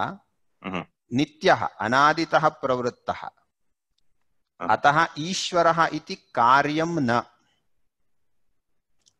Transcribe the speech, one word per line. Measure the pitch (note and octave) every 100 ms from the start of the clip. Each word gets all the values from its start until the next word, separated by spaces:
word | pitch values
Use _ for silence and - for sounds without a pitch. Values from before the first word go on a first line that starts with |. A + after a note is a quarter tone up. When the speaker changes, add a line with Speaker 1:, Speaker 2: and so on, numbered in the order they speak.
| A#2 G3 _ _ _ _
Speaker 1:
ಹ್ಮ್. | F#2+ F2+ - _ -
Speaker 2:
ನಿತ್ಯಃ | A#2+ D3+ - - C3
ಅನಾದಿತಃ | - - G#2+ C3 D3 D#3+ D#3+ D#3 D#3
ಪ್ರವೃತ್ತಃ। | - C3 B2+ A#2+ - - - - _ _ _ _ _ _ _ _ _ _ _ _ -
Speaker 1:
हा। | F2
Speaker 2:
अतः | A2+ C#3 D3+ E3 D3
ईश्वरः | E3 F#3+ - F3 E3+ E3 D#3
इति | D3+ -
कार्यं | F#3+ _ - A#2 C#3 C#3+ D3+ E3
न। | E3 A#2+ A#2+ - _ _ _ _ _ _ _ _ _ _ _ _ _ _ _ _ _ _ -